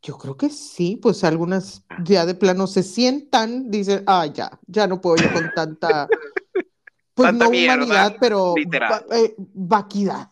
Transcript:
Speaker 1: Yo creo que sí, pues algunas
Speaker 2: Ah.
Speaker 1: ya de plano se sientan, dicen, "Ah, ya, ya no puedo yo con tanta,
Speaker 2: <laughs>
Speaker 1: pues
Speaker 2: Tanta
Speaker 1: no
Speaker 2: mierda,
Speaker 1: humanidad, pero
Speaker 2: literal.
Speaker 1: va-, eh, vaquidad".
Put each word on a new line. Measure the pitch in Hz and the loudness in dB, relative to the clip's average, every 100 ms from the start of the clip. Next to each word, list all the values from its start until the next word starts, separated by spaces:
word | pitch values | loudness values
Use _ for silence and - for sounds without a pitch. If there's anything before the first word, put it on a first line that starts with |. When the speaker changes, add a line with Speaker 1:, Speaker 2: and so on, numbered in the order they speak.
Speaker 1:
Yo | - - | -16 -14
creo | 160 135 | -14 -6
que | 285 | -6
sí, | 294 - - 175 220 | -6 -18 -4 -4 0
pues | 233 - | 0 2
algunas | 170 160 170 190 185 - _ | 0 0 -2 -4 -6 -18 _
Speaker 2:
Ah. | - | -10
Speaker 1:
ya | 170 196 | 0 2
de | 170 | 2
plano | 180 196 185 190 | 2 2 2 0
se | 190 | -2
sientan, | 180 - 247 285 285 247 226 247 262 | -4 0 0 -2 0 0 0 -6 -6
dicen, | 208 196 196 202 | -4 -2 -2 2
"Ah, | 185 156 | 2 0
ya, | - 104 - - | -6 -10 -12 -6
ya | 208 202 | -2 0
no | 185 | 0
puedo | 180 165 | 2 2
yo | 165 | 2
con | 170 165 | 0 -4
tanta, | 170 160 156 170 156 143 | -4 -6 -4 -2 0 0
Speaker 2:
<laughs> | - - - _ 403 - _ _ _ _ | -2 -2 -14 _ -8 -8 _ _ _ _
Speaker 1:
pues | - 262 | 2 2
Speaker 2:
Tanta | 240 | 4
Speaker 1:
no | 233 | 2
Speaker 2:
mierda, | - 254 254 | 4 2 2
Speaker 1:
humanidad, | 247 202 202 202 | 2 2 2 2
pero | 247 202 185 170 | 0 2 0 0
Speaker 2:
literal. | 151 143 117 214 - | -2 -2 -2 -2 -2
Speaker 1:
va-, | 233 | 0
eh, | 226 220 | 0 0
vaquidad". | 185 190 180 208 202 202 196 131 - | -18 -12 0 0 0 -4 -4 -4 -12